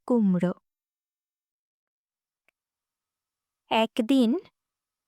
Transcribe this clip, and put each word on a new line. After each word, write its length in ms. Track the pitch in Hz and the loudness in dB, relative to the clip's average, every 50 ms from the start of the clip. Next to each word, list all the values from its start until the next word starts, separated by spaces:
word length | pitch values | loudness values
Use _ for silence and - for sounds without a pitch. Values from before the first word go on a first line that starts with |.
| _ - | _ -2
কুমড়ো। 460 | 254 233 214 196 185 175 180 175 - - _ _ _ _ _ _ _ _ _ _ _ _ _ _ _ _ _ _ _ _ _ _ _ _ _ _ _ _ _ _ _ _ _ _ _ _ _ _ _ _ _ _ _ _ _ _ _ _ _ _ _ _ _ _ _ _ _ _ _ _ _ _ | -2 0 2 0 0 0 -2 -4 -6 -8 _ _ _ _ _ _ _ _ _ _ _ _ _ _ _ _ _ _ _ _ _ _ _ _ _ _ _ _ _ _ _ _ _ _ _ _ _ _ _ _ _ _ _ _ _ _ _ _ _ _ _ _ _ _ _ _ _ _ _ _ _ _
একদিন 720 | - 226 226 226 - - 233 220 277 269 247 220 254 370 - - _ _ _ _ _ _ _ _ _ _ _ | -2 -2 -2 -2 -2 -6 -2 0 2 2 2 2 0 -2 -6 -12 _ _ _ _ _ _ _ _ _ _ _